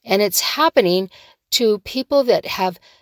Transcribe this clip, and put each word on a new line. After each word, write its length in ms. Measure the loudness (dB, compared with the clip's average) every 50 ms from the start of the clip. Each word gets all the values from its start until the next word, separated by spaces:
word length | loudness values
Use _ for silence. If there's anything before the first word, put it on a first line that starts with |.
| _
And 160 | -2 0 0
it's 200 | 0 0 0 -2
happening 720 | -4 -2 -2 0 0 2 2 2 2 2 0 0 -2 -4 -10 -20 -20 -20 _ _ _ _
to 260 | -2 0 0 0 0 -2
people 440 | -4 -8 -8 -8 -6 0 0 0 2
that 240 | 2 0 0 0
have 320 | -6 -6 -4 -4 -4 -4 -6 _ _ _ _